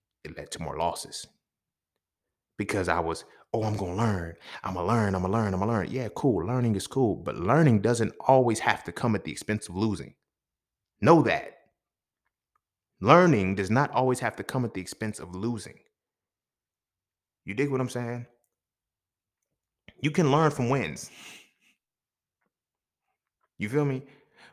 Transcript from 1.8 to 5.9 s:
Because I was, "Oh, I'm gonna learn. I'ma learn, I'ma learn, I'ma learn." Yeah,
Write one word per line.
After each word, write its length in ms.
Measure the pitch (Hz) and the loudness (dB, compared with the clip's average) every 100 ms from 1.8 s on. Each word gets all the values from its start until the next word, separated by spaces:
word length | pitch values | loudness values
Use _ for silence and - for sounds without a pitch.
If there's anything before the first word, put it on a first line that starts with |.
| _ _ _ _ _ _ _ | _ _ _ _ _ _ _
Because 320 | - 104 101 87 | -8 -4 -2 0
I 120 | 82 | 0
was, 260 | 82 82 - - _ | -2 -4 -10 -20 _
"Oh, 120 | 117 | -4
I'm 120 | 110 | -2
gonna 200 | 104 90 | -2 -4
learn. 400 | 92 117 95 85 - - - | -2 0 0 -6 -12 -18 -12
I'ma 200 | - 92 | -8 -4
learn, 320 | 90 117 104 | 0 2 2
I'ma 120 | 92 92 | 0 0
learn, 280 | 110 107 | 0 0
I'ma 100 | 92 | 0
learn." 240 | 104 113 | 0 -2
Yeah, 200 | 82 | -2